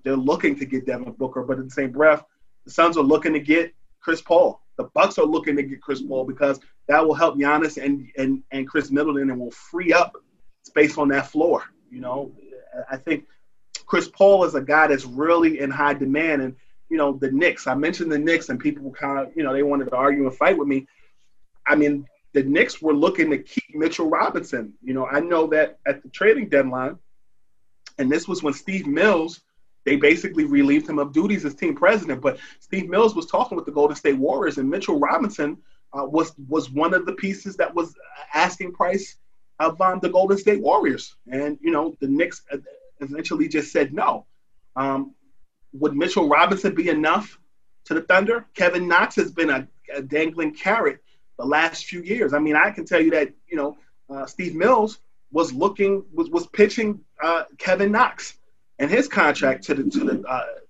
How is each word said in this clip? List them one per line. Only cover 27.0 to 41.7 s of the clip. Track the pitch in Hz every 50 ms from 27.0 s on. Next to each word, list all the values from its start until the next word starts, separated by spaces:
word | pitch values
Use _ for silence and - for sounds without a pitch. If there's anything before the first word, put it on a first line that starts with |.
| - - - - - - - - - _ _ _ _ _ _ _ - - _ -
and | 139 127
this | 147 165 165 -
was | 131 120 151
when | 147 139
Steve | - - - 190 190 165
Mills, | 143 139 160 185 214 196 165 160 170 - - _ _ _ _ - _ _ _ -
they | 139 143
basically | 143 151 - 165 165 - 190 - 156 151
relieved | 143 139 139 139 139 143 156 151 -
him | 156 147
of | 143 143 139
duties | 156 180 202 208 180 151
as | 147 -
team | - 190 170 143
president. | - - 202 226 214 175 156 135 127
But | 135 139 127 - - - - -
Steve | - - - 190 180 170
Mills | 180 202 233 220 214
was | - 160
talking | - - 185 247 - 202
with | 170 -
the | -
Golden | 147 147 147 151 147
State | - - 147 139 131
Warriors, | 135 160 - - - 156 143 143
and | 131 135
Mitchell | 156 196 190 - 175 147
Robinson, | 143 143 165 - 254 202 - - 151 147 - - - - - - - - - 139
uh, | 139
was, | 131 147 160 165 160 - - 139 127
was | 147 160 139 127
one | 131 143 160 165 180
of | 185 180
the | 190 190
pieces | - - 190 196 - - 196 180
that | - 170 151 165
was | 170 165 165 - - - - - - - - 147
asking | 156 175 180 - - 190 175 175
price | - 185 175 185 196 190 - - - - - - - - - _ -
of, | 156 165 160 160
um, | 190 185 185 190
the | 185 175
Golden | 180 185 190 196 196 196
State | 196 214 208 202
Warriors. | 220 269 - 427 359 143 131 - - - - - - 123
And, | 127 135 143 147 147 139
you | 147 165